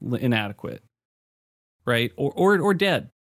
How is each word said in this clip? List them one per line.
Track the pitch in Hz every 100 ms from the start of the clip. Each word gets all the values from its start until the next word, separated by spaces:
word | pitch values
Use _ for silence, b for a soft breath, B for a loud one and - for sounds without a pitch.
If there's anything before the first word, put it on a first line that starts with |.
| -
l-, | 123
inadequate, | 127 113 104 - - - _ _ _ _ _ _ _ _ _ _ -
right? | 117 117 -
Or, | 139 -
or, | 185 196
or | 180
dead, | 180 196 147 - _